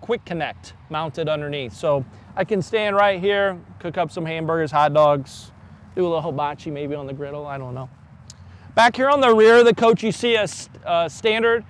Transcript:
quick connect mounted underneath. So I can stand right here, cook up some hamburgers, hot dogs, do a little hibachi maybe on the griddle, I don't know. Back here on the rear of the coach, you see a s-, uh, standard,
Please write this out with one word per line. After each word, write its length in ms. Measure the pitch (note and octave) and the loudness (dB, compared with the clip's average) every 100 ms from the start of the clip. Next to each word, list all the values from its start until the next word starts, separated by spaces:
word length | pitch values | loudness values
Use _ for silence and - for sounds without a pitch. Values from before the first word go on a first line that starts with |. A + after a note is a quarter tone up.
quick 240 | - A#3 - | -6 -6 -6
connect 480 | E3+ C3 - - - - | -6 -6 -8 -20 -20 -10
mounted 400 | D#3 D#3+ E3+ D#3 | -8 -6 -6 -4
underneath. 440 | D3+ D3 C#3+ B2 | -4 -4 -8 -8
So 300 | - D#3+ C#3+ B2+ - - - | -4 -2 -2 -4 -14 -10 -8
I 80 | |
can 180 | F#3+ G3 | -4 -4
stand 340 | - A3 G#3 G3+ | -2 -2 0 2
right 240 | G3+ F#3 | 2 2
here, 400 | G3 G3+ G3 F3 - - | 0 0 0 -4 -14 -14
cook 180 | F3 F3+ | -8 -4
up 140 | D#3+ | -4
some 140 | F3+ D#3+ | -6 -6
hamburgers, 460 | D#3+ D#3+ E3 D3+ | -6 -2 -2 0
hot 220 | D3 D3+ | 2 2
dogs, 580 | D3+ D3 C#3+ C3+ - - - - - - F#3 | 4 4 2 -4 -16 -20 -20 -20 -20 -10 -4
do 60 | |
a 20 | |
little 180 | F3 D#3+ | -2 -2
hibachi 500 | E3 C#3 D3 D3+ D#3+ | -4 -4 -6 -6 -10
maybe 240 | C#3+ C#3+ D3 | -8 -8 -8
on 120 | C#3 | -10
the 60 | |
griddle, 320 | C#3 C#3+ D3 D3 | -12 -12 -12 -12
I 120 | C#3 | -12
don't 160 | B2+ | -12
know. 160 | B2+ B2+ - - - - - - - - - | -12 -14 -18 -20 -20 -20 -20 -20 -20 -4 2
Back 200 | A#3 B3 | 2 2
here 140 | C4+ | 0
on 120 | C#4+ | 4
the 120 | B3+ | 4
rear 260 | A3 A3 A#3+ | 6 8 8
of 60 | A#3 | 6
the 100 | - | 4
coach, 280 | A3+ - | 2 2
you 80 | A3 | -2
see 240 | - A#3+ A3 | -2 -2 0
a 80 | |
s-, 260 | F#3+ - - - - | -2 -8 -18 -12 -4
uh, 220 | E3+ E3 | -2 -2
standard, 560 | - A3 A3 A#3 A#3 | -2 -2 0 0 0